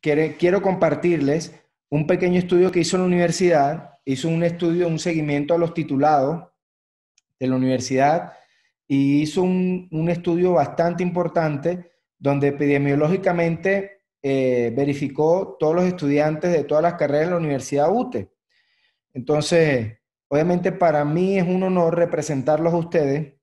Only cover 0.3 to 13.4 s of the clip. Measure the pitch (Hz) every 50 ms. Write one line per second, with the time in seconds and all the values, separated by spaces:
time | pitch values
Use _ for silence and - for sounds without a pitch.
0.3 | 151 - 175 175 185 202 175 190 180 - 170 160 147 147 - 175 170 156 139 135
1.3 | 147 170 160 - - - _ _ _ _ _ _ 143 147 151 151 185 175 180 175
2.3 | 180 180 180 180 185 175 180 180 180 180 165 165 190 185 185 180 180 175 175 170
3.3 | 165 - 190 180 165 143 139 139 156 170 - - - _ _ 139 135 131 - 165
4.3 | 165 165 170 170 170 170 180 170 170 175 175 170 160 156 - 175 165 160 151 147
5.3 | 143 143 147 147 170 170 170 165 170 170 147 135 143 135 143 151 151 143 131 139
6.3 | 165 170 - _ _ _ _ _ _ _ _ _ _ _ _ _ _ _ _ _
7.3 | _ _ 131 127 131 131 127 131 131 123 - - 131 131 135 143 156 175 170 -
8.3 | - - _ _ _ _ _ _ _ _ _ _ 139 139 139 139 143 147 151 151
9.3 | - 190 185 185 185 185 180 180 185 180 - - - 156 160 170 175 170 175 180
10.3 | 170 175 180 185 180 165 143 - - - 165 170 175 175 185 180 170 180 175 170
11.3 | - 175 160 156 147 135 - 170 180 180 175 _ _ _ _ _ _ _ - 139
12.3 | 143 143 143 143 143 143 151 143 143 139 143 143 139 147 151 151 185 185 190 190
13.3 | 175 170